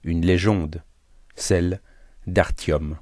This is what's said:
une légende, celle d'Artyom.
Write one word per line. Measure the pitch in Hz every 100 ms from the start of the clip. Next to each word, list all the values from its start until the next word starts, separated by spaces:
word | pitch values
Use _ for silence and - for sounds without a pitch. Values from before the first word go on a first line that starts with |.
une | 82 85 87
légende, | 90 98 101 78 80 - _ _ - -
celle | - - 92 87 90 _ - - - -
d'Artyom. | 90 85 - - 76 76 76